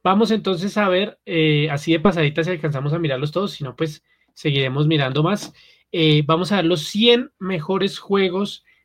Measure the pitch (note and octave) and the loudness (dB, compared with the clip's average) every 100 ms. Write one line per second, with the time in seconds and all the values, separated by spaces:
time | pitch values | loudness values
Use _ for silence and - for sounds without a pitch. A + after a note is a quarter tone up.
0 | F#3 G3 G#3+ A3 F#3+ F3 G3 G#3+ G3 F#3 | 0 2 2 0 -2 -4 -2 0 2 0
1 | G#3 - - E3 D#3 D3 D3+ C#3+ E3 E3 | -2 -8 -4 0 2 2 0 -2 0 2
2 | G3 E3+ D3 D#3 E3 F3 D#3 C3+ C#3+ E3+ | 2 2 0 0 -4 -2 -4 -4 -4 -2
3 | D#3 C3 D3 F3 G3 - C3 - D#3+ D3+ | -2 -2 -4 -4 -6 -6 -10 -6 -6 -6
4 | _ _ _ - D#3 C#3 C3 C#3 D3+ D3+ | _ _ _ -8 -2 0 0 0 2 2
5 | C3 C#3 E3 G#3 - - - _ _ F3 | 0 0 0 -2 -6 -18 -20 _ _ 0
6 | D#3 D3+ D3 E3 F3+ G3+ E3 F3 - G3+ | 4 4 2 0 2 0 2 0 -2 2
7 | A#3+ A#3+ C#4+ _ F#3 F3 D3+ F#3+ G3 - | 4 4 0 _ -6 -6 -4 -2 -2 -6
8 | - G3 F#3 F#3 G3+ - _ _ | -2 0 0 -2 -6 -8 _ _